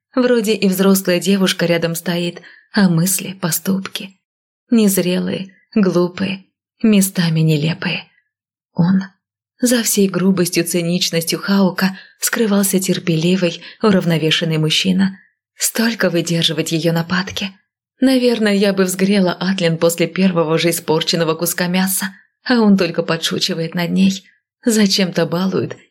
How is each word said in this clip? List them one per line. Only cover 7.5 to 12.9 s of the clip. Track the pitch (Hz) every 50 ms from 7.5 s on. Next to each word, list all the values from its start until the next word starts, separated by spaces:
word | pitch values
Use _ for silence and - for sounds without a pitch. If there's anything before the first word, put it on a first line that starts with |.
| 156 147 151 160 185 - - 175 165 - - _ _ _ _ _ _ _ _ _ _ _ _ _ -
Он. | - 170 180 190 190 190 - _ _ _ _ _ _ _ _ _ -
За | 254 233 254 233
всей | 220 - - 208 196
грубостью, | 190 175 175 180 196 185 180 175 170 - 165 170
циничностью | 165 - 175 170 170 180 175 - - 170 165 165 - 170 160
Хаука | - - 196 196 196 180 185 - 190 190 190 - - - _ -
скрывался | - - - 220 226 202 202 202 202 196 - 185
терпеливый, | 190 -